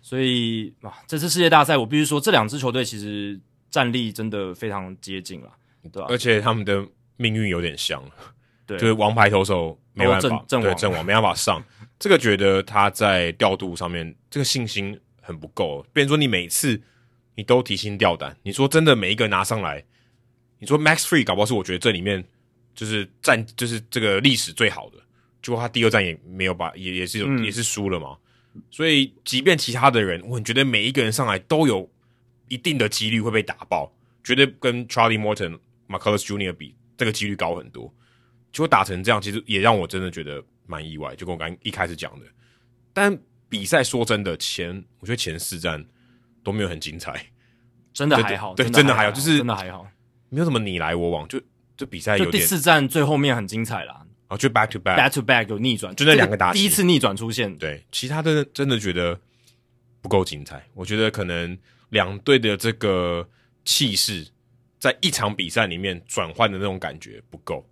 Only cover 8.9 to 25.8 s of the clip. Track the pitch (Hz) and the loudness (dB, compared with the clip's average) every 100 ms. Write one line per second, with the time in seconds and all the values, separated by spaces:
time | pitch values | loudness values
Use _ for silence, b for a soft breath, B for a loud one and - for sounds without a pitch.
8.9 | 110 104 117 104 101 98 92 82 80 _ | 2 2 6 4 4 2 0 -2 -10 _
9.9 | - 95 95 - 73 - 127 104 87 104 | 0 2 4 2 -2 -2 0 2 2 -2
10.9 | 85 85 107 104 82 - 85 - b b | -2 2 4 4 0 -2 -2 -6 b b
11.9 | _ 208 170 120 101 98 95 95 104 101 | _ 4 4 4 4 4 2 0 2 2
12.9 | - 104 95 85 82 107 95 95 85 87 | 4 2 2 0 0 0 0 -6 -6 -6
13.9 | 87 82 - _ 143 131 131 113 104 98 | -6 -8 -14 _ -6 -2 -2 -4 -4 -6
14.9 | 104 _ _ - 82 76 - 87 71 - | -10 _ _ -16 -14 -12 -4 -4 -4 -4
15.9 | 151 139 151 139 95 85 - 127 107 b | 0 2 2 2 0 -2 -2 0 -2 b
16.9 | b b b _ - 107 123 120 95 107 | b b b _ -14 2 2 2 -6 -4
17.9 | 101 95 85 69 - 98 98 135 160 160 | 0 0 0 -8 -10 -10 -2 2 4 4
18.9 | 123 92 107 110 95 95 113 87 71 _ | 4 2 0 0 0 0 -2 -4 -8 _
19.9 | _ _ _ _ _ _ _ 104 147 151 | _ _ _ _ _ _ _ -2 2 2
20.9 | 160 - 165 110 95 104 117 92 90 120 | 2 2 2 2 2 2 0 -2 0 0
21.9 | 95 95 98 90 _ _ _ _ - 110 | 0 -2 -4 -6 _ _ _ _ -12 -6
22.9 | 107 98 _ - 117 110 - 120 113 113 | -4 -6 _ 2 2 0 -6 -4 -4 -6
23.9 | 123 107 98 135 120 - 82 110 - 52 | -2 0 4 4 2 -2 0 0 0 -14
24.9 | - _ _ _ _ - 117 120 117 | -20 _ _ _ _ -6 -4 -2 2